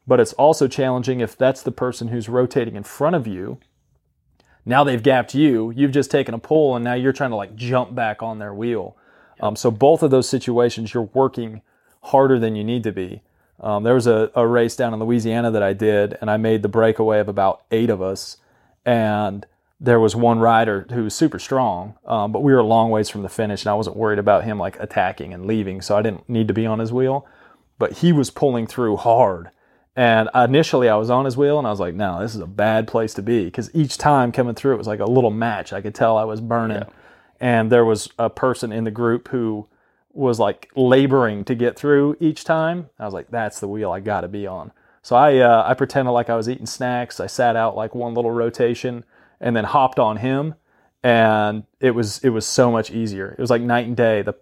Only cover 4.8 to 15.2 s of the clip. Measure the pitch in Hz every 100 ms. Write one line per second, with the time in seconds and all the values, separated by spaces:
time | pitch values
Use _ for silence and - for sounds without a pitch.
4.8 | 143 123 135 127 117 135 151 117 113 117
5.8 | 143 139 135 143 131 113 - 156 147 123
6.8 | 120 123 131 131 135 110 95 110 120 127
7.8 | 104 123 110 101 113 107 104 101 120 110
8.8 | 92 - _ _ _ - 104 107 123 107
9.8 | 139 160 151 131 117 127 127 120 120 -
10.8 | 110 123 107 135 131 127 113 110 - _
11.8 | _ _ - 135 135 123 113 107 107 120
12.8 | 107 95 92 98 _ _ _ _ 110 104
13.8 | 113 127 117 110 110 127 117 120 117 -
14.8 | 120 110 113 120